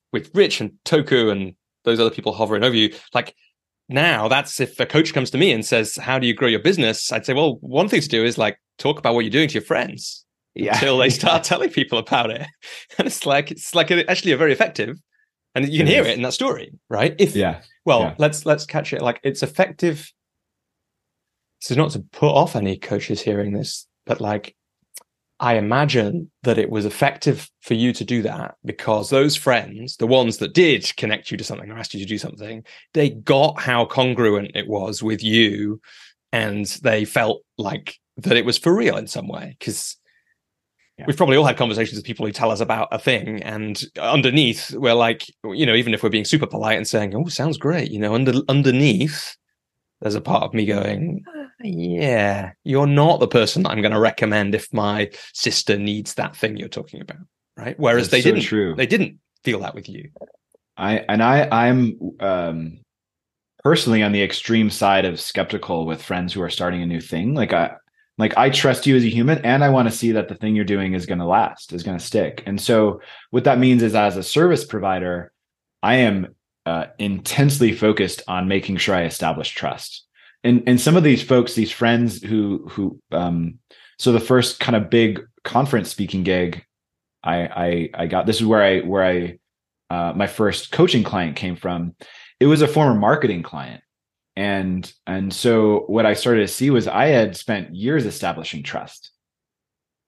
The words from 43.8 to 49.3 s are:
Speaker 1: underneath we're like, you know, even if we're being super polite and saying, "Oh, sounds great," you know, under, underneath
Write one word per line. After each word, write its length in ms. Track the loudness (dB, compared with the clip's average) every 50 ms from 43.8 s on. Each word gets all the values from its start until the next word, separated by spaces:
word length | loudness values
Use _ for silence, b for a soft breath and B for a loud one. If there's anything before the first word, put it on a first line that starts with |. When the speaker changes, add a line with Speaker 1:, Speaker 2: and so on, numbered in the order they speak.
| -10 -12 -10 -6
Speaker 1:
underneath 720 | -2 0 0 2 2 2 2 2 2 2 0 -4 -8 -12
we're 220 | -8 -2 0 2 2
like, 300 | 4 2 0 0 -4 -8 -18 -18 _ -14
you 220 | -10 -4 -2 0
know, 80 | 2 2
even 180 | 2 2 0 -2
if 80 | -2
we're 60 | -2 0
being 160 | 0 -2 -2
super 220 | 0 0 0 0 -2
polite 300 | -6 -4 -2 -2 -2 -2
and 100 | -2 -2
saying, 260 | -2 -2 -2 -2 -4
"Oh, 140 | -6 -6 -6
sounds 300 | -4 -4 -4 -4 -4 -4
great," 340 | -4 -2 -2 -2 -4 -4
you 80 | -4 -4
know, 120 | -2 0
under, 200 | 0 0 2 2 0 0 0 2
underneath 880 | 2 2 4 4 4 4 4 4 4 2 0 -2 -4 -6 -12 -12